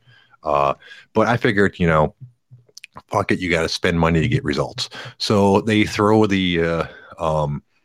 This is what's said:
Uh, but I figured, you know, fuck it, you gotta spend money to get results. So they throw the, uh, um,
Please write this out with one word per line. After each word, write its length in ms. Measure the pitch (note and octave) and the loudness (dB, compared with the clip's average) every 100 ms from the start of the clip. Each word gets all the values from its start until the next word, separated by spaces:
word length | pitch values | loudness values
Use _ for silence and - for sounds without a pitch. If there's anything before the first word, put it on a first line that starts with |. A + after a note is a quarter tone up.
| _ _ _ _ | _ _ _ _
Uh, 320 | D2 D2 C#2+ C2 - - - | -4 0 0 -2 -10 -20 -6
but 120 | - G#2+ | -2 0
I 120 | A#2+ | 0
figured, 380 | B2+ G2+ G2 - | 0 0 0 0
you 60 | E2+ | 0
know, 280 | D#2+ D2+ - - _ _ - _ - - - _ | 2 0 -4 -20 _ _ -20 _ -20 -20 -20 _
fuck 260 | G#2+ G2 | -4 -2
it, 60 | F#2+ | -2
you 80 | F2+ | -2
gotta 220 | E2 E2 | -2 -2
spend 280 | - F#2 F2 | -2 -2 0
money 220 | E2 E2 | 2 2
to 80 | D#2 | 0
get 160 | D2+ | -2
results. 460 | D2+ C#2 D2 - - - - - | -2 -4 -6 -8 -12 -12 -18 -10
So 460 | - G#2+ G2+ G2+ | -2 2 4 2
they 220 | A2 G#2+ | 2 0
throw 420 | G2 - G#2 A2 G#2+ | 0 0 2 4 4
the, 360 | F#2+ F#2 E2+ | 2 0 0
uh, 220 | E2 E2 D#2 - - - | 0 -2 -4 -10 -20 -6
um, 440 | E2 D#2 D2 C#2+ - _ | -2 -2 -2 -4 -10 _